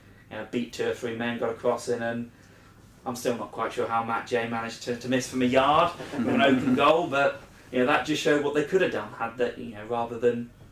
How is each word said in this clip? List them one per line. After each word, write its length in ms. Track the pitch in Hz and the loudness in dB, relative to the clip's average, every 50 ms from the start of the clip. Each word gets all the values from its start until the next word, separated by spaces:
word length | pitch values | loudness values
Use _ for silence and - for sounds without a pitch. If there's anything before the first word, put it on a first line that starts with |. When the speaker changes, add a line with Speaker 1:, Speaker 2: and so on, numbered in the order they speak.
| - - - - - - | -20 -20 -20 -20 -18 -14
Speaker 1:
you 60 | 107 | -12
know, 100 | 107 107 - | -12 -10 -6
beat 220 | - 123 120 - - | -4 -4 -4 -4 -6
two 160 | - 117 117 | -4 -4 -4
or 40 | 110 | -2
three 220 | - - 120 113 | -4 -6 -6 -6
men, 220 | 113 120 120 120 117 | -4 -4 -4 -4 -2
got 120 | 123 110 | -2 -4
a 40 | - | -4
cross 340 | - - 123 120 117 - - | -2 0 0 0 0 -2 -4
in, 140 | 120 117 117 | -2 -2 -2
and 280 | 117 117 120 120 117 - - - - - - - - - - - - - - - | -4 -4 -4 -6 -10 -12 -20 -20 -20 -20 -20 -20 -20 -20 -20 -20 -20 -20 -12 -10
I'm 100 | 127 123 | -8 -8
still 200 | 120 - 131 120 117 | -4 -2 -2 -2 -2
not 140 | 104 - - | -6 -8 -6
quite 200 | - 113 - - | -6 -6 -4 -2
sure 140 | 123 117 | -4 -2
how 160 | 110 113 117 - | 0 0 -2 0
Matt 220 | 113 113 113 - | -2 -4 -4 -4
Jay 200 | - 123 120 113 113 | -2 -2 -2 -2 -2
managed 340 | 117 117 113 113 113 - - | -4 -4 -6 -6 -8 -10 -8
to, 120 | 127 120 | -6 -6
to 120 | 120 - 123 | -6 -2 -2
miss 200 | 131 127 123 - | -2 -2 -2 -2
from 120 | - 127 127 | -2 0 0
a 40 | |
yard 460 | 123 123 131 131 139 147 156 175 175 - - - - - | 4 4 4 4 6 6 4 4 2 0 -4 -10 -8 -6
with 120 | 143 117 117 | -2 0 2
an 140 | 123 - 139 | 4 4 6
open 320 | 139 131 127 - 135 127 | 6 6 4 4 2 4
Speaker 2:
<laughs> 100 | 131 143 | 6 6
Speaker 1:
goal, 220 | 147 156 165 175 | 6 6 6 4
but, 340 | 165 135 139 139 139 - - - - - - - - - | 2 2 2 2 2 2 -2 -8 -18 -20 -20 -16 -4 0
you 60 | 127 | 2
know, 80 | 127 | 4
that 180 | 127 151 - - | 4 4 2 2
just 180 | 151 151 147 - | 0 -2 0 2
showed 220 | 160 147 147 143 | 2 2 4 2
what 100 | 143 143 | 2 0
they 100 | 147 151 | 0 0
could 180 | - 185 190 180 | 2 2 2 2
have 100 | 127 113 | 2 0
done 180 | 107 104 107 - - | -2 -6 -8 -8 -6
had 200 | 117 113 110 - | -6 -6 -2 -2
that, 180 | 120 95 - | -2 -2 -2
you 180 | - 120 117 110 | -6 -10 -12 -12
know, 100 | 104 107 | -12 -8
rather 320 | 110 120 117 117 117 120 113 | -4 -2 -2 -2 -2 -4 0
than 320 | 120 120 117 117 120 120 - - - - | 2 2 2 2 -2 -8 -12 -18 -20 -20